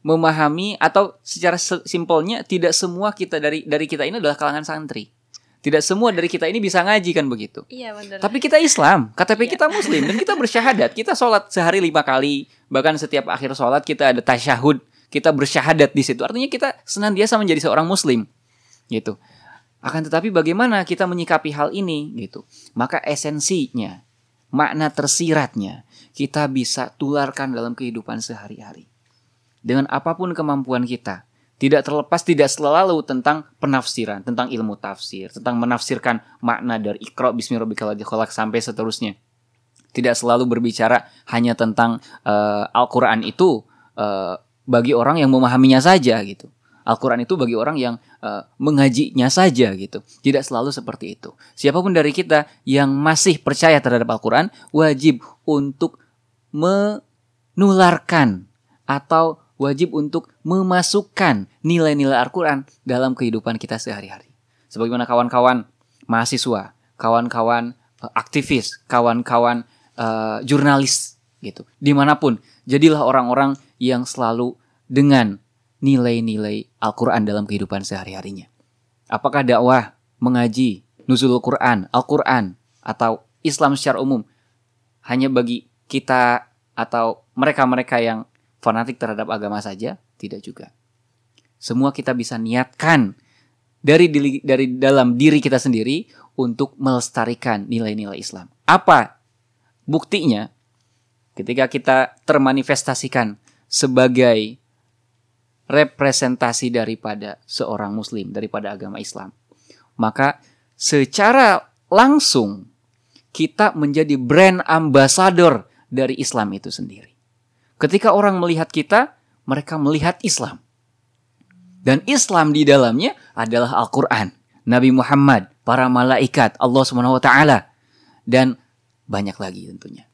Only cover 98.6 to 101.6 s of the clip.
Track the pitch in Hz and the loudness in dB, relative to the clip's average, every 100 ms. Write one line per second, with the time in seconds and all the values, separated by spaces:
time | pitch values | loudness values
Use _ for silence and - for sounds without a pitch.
98.6 | - 175 - 151 110 _ _ _ _ _ | 2 2 6 4 4 _ _ _ _ _
99.6 | _ _ - 156 - 208 143 107 107 _ | _ _ -4 -4 -2 -2 0 -2 -4 _
100.6 | _ _ _ _ _ _ _ - 104 123 | _ _ _ _ _ _ _ -14 -6 -2